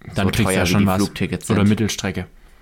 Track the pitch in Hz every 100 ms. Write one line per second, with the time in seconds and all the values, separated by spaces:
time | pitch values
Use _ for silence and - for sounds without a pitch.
0 | - - 95 - 98 92 92 98 98 95
1 | 98 - 92 90 - 98 101 107 104 -
2 | 98 92 92 - - -